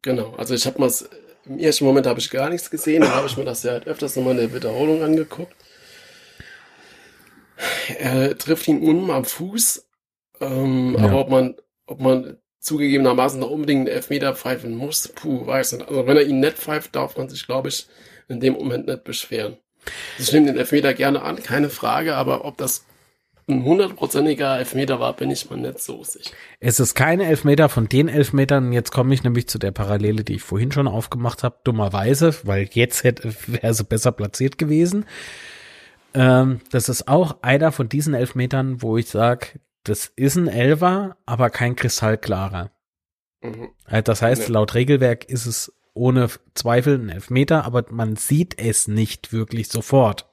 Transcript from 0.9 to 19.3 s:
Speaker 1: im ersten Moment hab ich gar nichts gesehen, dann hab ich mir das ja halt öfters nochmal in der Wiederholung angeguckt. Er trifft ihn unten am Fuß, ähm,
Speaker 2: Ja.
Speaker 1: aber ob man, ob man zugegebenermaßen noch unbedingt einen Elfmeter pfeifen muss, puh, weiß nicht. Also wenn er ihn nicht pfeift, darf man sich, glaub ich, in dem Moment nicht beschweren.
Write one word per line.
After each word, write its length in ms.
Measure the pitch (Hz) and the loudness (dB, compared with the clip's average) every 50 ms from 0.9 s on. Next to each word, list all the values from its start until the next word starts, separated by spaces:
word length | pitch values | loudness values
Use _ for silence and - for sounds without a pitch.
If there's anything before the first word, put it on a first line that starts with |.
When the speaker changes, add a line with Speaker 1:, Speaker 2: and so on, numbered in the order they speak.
| 120 - - - - - - - - _ _ | 0 -2 -8 -10 -20 -20 -20 -20 -20 _ _
Speaker 1:
im 120 | - 135 147 | -14 -8 0
ersten 260 | 165 156 143 - 151 | 0 2 2 4 4
Moment 200 | 135 131 139 127 131 | 4 4 4 4 2
hab 100 | 117 113 | 0 -2
ich 120 | - - | -4 -4
gar 180 | - 127 139 151 | -4 -4 -2 -2
nichts 200 | 175 170 - - | -4 -6 -6 -8
gesehen, 300 | - 151 - 156 151 160 | -8 -6 -2 0 4 4
dann 120 | 151 131 123 | 4 4 4
hab 100 | 131 139 | 0 -2
ich 120 | 139 123 139 | -2 -4 -4
mir 80 | 127 | -6
das 180 | 123 120 120 - | -6 -6 -4 -4
ja 80 | 123 123 | -4 -4
halt 140 | 117 - - | -4 -6 -8
öfters 280 | 120 - - 139 - | -8 -6 -6 -6 -4
nochmal 180 | 135 127 127 127 | -2 0 0 2
in 60 | 127 117 113 | 2 0 -2
der 40 | 123 | -2
Wiederholung 480 | 127 123 113 110 120 143 156 156 160 160 | -4 -6 -4 -2 0 2 2 2 2 2
angeguckt. 520 | 156 156 160 156 156 - - 175 175 _ _ _ _ _ _ - - - - - - - - - _ _ _ - - - - - - _ _ - - - - - - _ _ - _ _ - _ _ _ - - - - - - - 139 - | 2 2 2 0 -2 -8 -14 -14 -14 _ _ _ _ _ _ -20 -20 -20 -20 -20 -20 -20 -20 -20 _ _ _ -20 -20 -20 -20 -20 -20 _ _ -20 -20 -20 -20 -20 -20 _ _ -20 _ _ -20 _ _ _ -10 -8 -6 -6 -6 -6 -8 -8 -6
Er 380 | 127 127 127 131 131 139 - - | -4 -2 0 2 2 0 0 -4
trifft 300 | - - 160 156 - - | -2 -2 -2 0 2 0
ihn 140 | 151 143 | 2 4
unten 280 | 156 160 156 170 190 185 | 4 4 2 2 2 0
am 120 | 151 135 127 | -2 -2 -2
Fuß, 640 | - - - 160 190 202 226 233 - - - _ _ _ _ _ _ _ _ _ _ _ _ | -4 -6 -8 -10 -8 -4 -2 0 0 -2 -4 _ _ _ _ _ _ _ _ _ _ _ _
ähm, 540 | - 135 131 131 135 135 131 131 127 127 123 107 | -8 -4 -2 0 0 0 2 2 0 0 2 4
Speaker 2:
Ja. 80 | 107 | 4
Speaker 1:
aber 140 | 101 - 269 | 4 4 4
ob 100 | 135 131 | 2 4
man, 260 | 262 262 185 123 - - _ _ _ _ _ | 4 4 4 2 -2 -10 _ _ _ _ _
ob 160 | - - - | -18 -10 -2
man 360 | 135 131 131 127 131 - - _ _ _ _ _ | 2 2 2 2 0 -6 -16 _ _ _ _ _
zugegebenermaßen 800 | - - 156 151 147 139 135 139 135 127 123 127 127 135 135 135 | -8 -4 -2 0 0 2 2 4 4 4 4 4 2 0 0 -2
noch 120 | 131 123 | -6 -6
unbedingt 300 | 147 156 151 143 143 135 131 - | -4 -4 0 0 2 2 2 0
einen 80 | 123 | -2
Elfmeter 400 | 131 127 - 143 139 131 139 131 | -4 -4 -4 -4 -2 -2 -2 -4
pfeifen 400 | - - 127 127 120 120 120 117 | -4 -6 -6 -6 -6 -6 -10 -8
muss, 320 | 117 131 147 156 - - - | -8 -8 -6 -4 -6 -6 -6
puh, 380 | - - - 156 139 120 - 127 | -12 -12 -6 -4 -4 -4 -4 -2
weiß 260 | 131 135 131 - - | -2 0 0 -2 -4
nicht. 140 | - - - | -8 -8 -4
Also 200 | 143 135 123 127 | -4 -2 2 4
wenn 100 | 139 151 | 6 6
er 60 | 147 | 6
ihn 160 | 139 143 131 | 4 2 2
nicht 160 | 135 151 156 - | 2 0 0 -4
pfeift, 380 | - - 151 151 - - - | -8 -6 -6 -6 -6 -6 -6
darf 200 | 131 135 135 - | -6 -6 -6 -6
man 140 | - 131 131 | -10 -10 -10
sich, 160 | 131 139 - | -10 -16 -8
glaub 220 | - 123 131 131 139 | -6 -6 -4 -4 -4
ich, 200 | 135 - - _ _ _ - - - - _ _ | -8 -8 -10 _ _ _ -20 -20 -20 -20 _ _
in 120 | 127 120 | -8 0
dem 140 | 120 131 131 | 2 2 2
Moment 340 | - - 135 120 - - - | 2 -2 -4 -4 -4 -4 -4
nicht 160 | - - _ | -6 -6 _
beschweren. 540 | - - - - - | -10 -10 -10 -8 -6